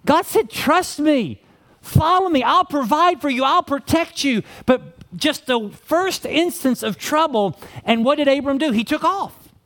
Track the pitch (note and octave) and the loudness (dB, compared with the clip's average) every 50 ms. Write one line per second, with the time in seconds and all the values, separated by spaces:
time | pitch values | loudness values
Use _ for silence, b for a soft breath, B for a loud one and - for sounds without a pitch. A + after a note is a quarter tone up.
0 | _ - C#4+ E4 F4+ - - A4 E4 G#3+ - - - B3 D#4 F4+ F4 - - - | _ 2 2 2 0 2 0 0 0 0 -8 -4 0 2 2 2 0 -2 -6 -2
1 | D4 D4+ D4+ C4 G#3 C#3 G#2+ - b b b b b b b b - - - - | 0 2 2 2 0 -4 -8 -12 b b b b b b b b -20 0 2 2
2 | D4+ E4 F4+ F#4 F#4+ F4+ D#4+ C4 A#3+ A#3+ D4+ F#4 F#4 - C#4 D4 C4 G3 D4 D4+ | 4 4 2 2 2 2 0 0 2 4 2 2 2 0 -2 -4 0 0 2 2
3 | E4+ F4+ F4+ - - D4 B3+ B3 C4 C4+ D#4+ F4 - - C#4 C4+ - - - D#4+ | 4 2 2 0 -2 -4 -2 0 0 2 0 0 0 -2 -6 -6 0 0 0 0
4 | E4+ - - - - C#4 B3 G3+ B B B B B - B3+ B3+ - - - - | 0 -2 -6 -4 -2 0 0 -2 B B B B B 2 2 2 0 -14 -20 -20
5 | - _ - E3 - D4+ C#4 - _ - B3+ A#3 G#3+ G3+ - - _ - D4+ E4+ | -20 _ -10 -2 -2 -2 -2 -2 _ -2 -2 -2 -2 -8 -14 -18 _ -2 -2 0
6 | F#4+ F#4+ - - - - - D4+ E4+ F4 - - - C4 A#3+ - G#3+ A3 F#3+ - | 0 -2 -4 -6 -8 -2 0 0 0 0 -2 -2 -2 -2 -2 -2 -4 -6 -6 -6
7 | - - D4 D#4 D#4+ D#4 C4 G#3+ G3+ F#3 - B B B B B B - A#3 A3+ | -6 -2 0 0 0 0 0 0 0 -2 -4 B B B B B B 0 0 2
8 | A3+ C4 D4 D4+ D4 C#4 C4+ C#4+ B3+ C#4 C#4 C4+ D#4 D4+ G#3+ A3 A3+ - D4+ D4+ | 2 0 2 2 2 2 2 0 0 -2 -2 -2 0 0 0 -2 -2 -2 -4 0
9 | - E4 F#4+ G4 E4 - - - - - _ _ _ | 0 0 0 -2 -6 -8 -10 -20 -20 -20 _ _ _